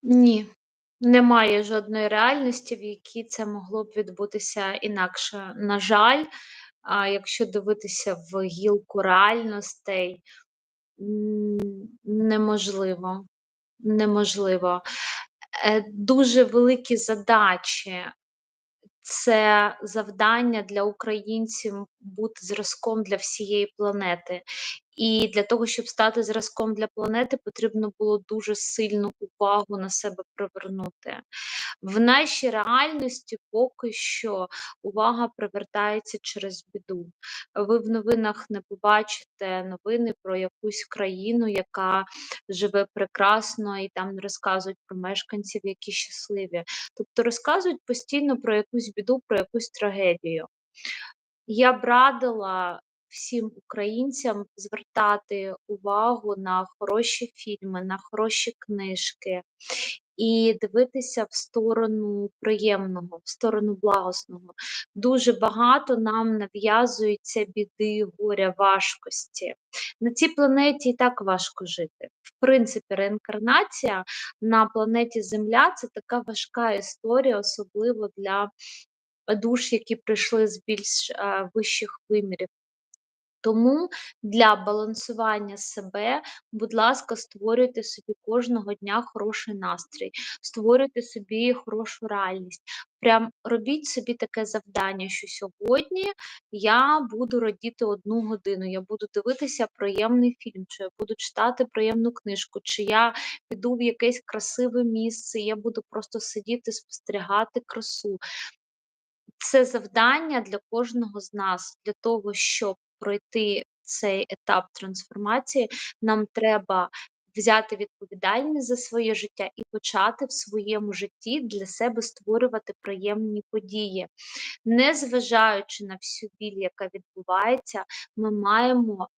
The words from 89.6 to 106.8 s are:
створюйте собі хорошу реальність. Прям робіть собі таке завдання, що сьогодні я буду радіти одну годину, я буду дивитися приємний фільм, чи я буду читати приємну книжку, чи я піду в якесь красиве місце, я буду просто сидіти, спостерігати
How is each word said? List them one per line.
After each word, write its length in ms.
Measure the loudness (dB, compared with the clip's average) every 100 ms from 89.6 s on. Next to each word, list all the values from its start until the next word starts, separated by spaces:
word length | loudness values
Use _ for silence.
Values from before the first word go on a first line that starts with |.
| -6 -6 -8 -12 -10 -10 -12 -12
створюйте 600 | -12 -2 6 6 6 -2
собі 520 | -8 -12 -6 -2 0
хорошу 540 | 0 -2 -6 -6 -10 -6
реальність. 540 | -4 -4 -4 -10 -16 -16 -16 -16 _
Прям 320 | 6 6 4 _
робіть 420 | -4 -2 0 -4 -4
собі 280 | -6 -6
таке 320 | -6 -4 -4 -4
завдання, 640 | -6 -4 -2 -2 -4 -6
що 180 | -8 -10
сьогодні 800 | -12 -12 _ 0 0 2 -4 -4 -6 -14 -20 _
я 480 | -2 4 4 6 4
буду 400 | 0 -4 -2 0
радіти 460 | -2 -4 -8 -4 -4
одну 360 | -2 -2 -4
годину, 500 | -2 -6 -4 -4 -4
я 100 | -6
буду 240 | -6 -10 -4
дивитися 540 | -4 -2 -2 -4 -4 -4
приємний 640 | _ -4 0 2 4 4 2
фільм, 260 | -10 -14 -16
чи 140 | -12
я 60 | -12 _
буду 140 | -8 -6
читати 480 | -8 0 0 2 -2
приємну 400 | 0 0 2 0
книжку, 480 | -2 -8 -8 -8 -10
чи 200 | -6 -4
я 300 | 2 4 4 0 -10 -12 _
піду 260 | -4 -2 0
в 60 |
якесь 400 | 0 2 0 0 -6
красиве 580 | -8 -8 -2 0 2
місце, 560 | 0 0 -2 -4 -8 -6
я 160 | -4 -4
буду 260 | -4 -6 -8
просто 300 | -10 -8 -10
сидіти, 520 | -8 -8 -4 -4 -4
спостерігати 880 | -10